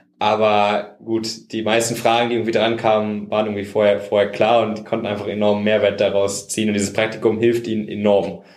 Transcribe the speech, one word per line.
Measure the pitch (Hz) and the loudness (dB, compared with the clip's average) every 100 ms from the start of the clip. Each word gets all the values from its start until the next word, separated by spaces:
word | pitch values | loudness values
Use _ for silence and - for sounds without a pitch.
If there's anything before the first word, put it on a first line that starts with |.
| _ - | _ -4
Aber | 107 107 107 104 104 104 - - | 0 2 2 4 2 0 -4 -12
gut, | 113 113 110 - - | -4 -4 -4 -10 -10
die | 110 | -6
meisten | 107 117 113 117 | 0 0 0 0
Fragen, | 117 117 120 | 2 2 2
die | 117 | 0
irgendwie | 110 | 0
dran | 113 110 117 | 0 0 0
kamen, | 117 107 107 104 101 | 2 2 0 -6 -4
waren | 107 107 | -2 -2
irgendwie | 101 | -4
vorher, | 98 214 208 101 | -4 2 4 2
vorher | - 104 101 | 0 0 2
klar | - 110 120 110 | 2 2 2 2
und | 107 | -4
die | |
konnten | - 113 104 | -6 -6 -4
einfach | 101 101 | -6 -6
enormen | 104 104 104 | 0 0 2
Mehrwert | 104 107 101 101 | 2 2 2 2
daraus | 101 98 101 - - | 0 0 -2 -4 -8
ziehen | - 107 | -4 -2
und | |
dieses | 101 95 | 0 -2
Praktikum | - 110 - 117 104 | -2 -4 -2 -2 2
hilft | 120 117 117 | 0 0 -2
ihnen | 110 104 | -6 -6
enorm. | 101 104 101 87 - - | -2 2 2 0 -6 -16